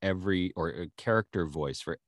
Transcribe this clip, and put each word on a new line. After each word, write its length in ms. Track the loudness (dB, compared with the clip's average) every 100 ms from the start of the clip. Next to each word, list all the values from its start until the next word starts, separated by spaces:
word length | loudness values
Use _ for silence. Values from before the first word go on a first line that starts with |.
every, 500 | -2 0 2 2 2
or 140 | 0 -2
a 200 | -2 -8 -6
character 480 | 2 2 2 0 -2
voice 340 | 0 -4 -4
for 180 | -6 -8